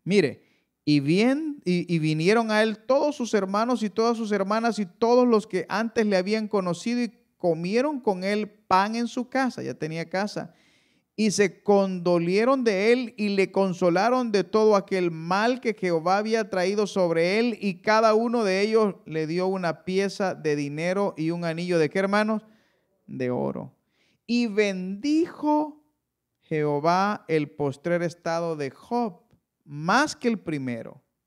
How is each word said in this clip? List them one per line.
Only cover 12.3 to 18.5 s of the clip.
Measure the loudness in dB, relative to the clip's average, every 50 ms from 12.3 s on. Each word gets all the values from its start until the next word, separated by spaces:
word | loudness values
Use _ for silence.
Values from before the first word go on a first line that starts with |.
| 2 2 2 2 2 2 2
de | 0 0 2 4 4 2
él | 2 0 -4 -6 -4
y | -2 0
le | 2 2 2 2
consolaron | 2 2 2 2 2 2 2 2 4 4 2 2 2 2 0 0
de | 0 0 0
todo | 2 2 4 4 6 4
aquel | 4 2 0 -2 0 0 -2
mal | -2 -4 -4 -2 0 0 2 0 0 0
que | -2 -4 -4
Jehová | -2 0 0 0 0 2 2 0 0
había | 0 0 0 -2 -2 -2
traído | -2 -2 0 0 0 0 -2
sobre | -2 0 0 0 2 2 2 2 2 2 2
él, | 0 0 -2 -2
y | -4 -4 -4 -4
cada | 0 2 2 4 4 4 4
uno | 4 2 0 0 0 0
de | 0